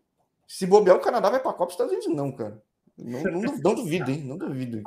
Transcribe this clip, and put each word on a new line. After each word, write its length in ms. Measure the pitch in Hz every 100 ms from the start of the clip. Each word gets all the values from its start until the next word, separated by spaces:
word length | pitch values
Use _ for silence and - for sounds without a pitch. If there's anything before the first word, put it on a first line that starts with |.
| _ _ _ _ -
se 180 | - 185
bobear, 320 | 202 185 185
o 40 |
Canadá 280 | - 247 190
vai 100 | 254
pra 140 | 330
Copa, 140 | - -
os 60 |
Estados 200 | - 277
Unidos 220 | 403 427 151
não, 160 | 139
cara. 280 | 143 107 110 _ _ _ -
Não, 240 | 117 123
não, 200 | 175 170
não 340 | 233 277 180 320
duvido, 340 | 202 175 131
hein? 140 | 139
Não 140 | 135 156
duvido. 440 | 302 131 127 113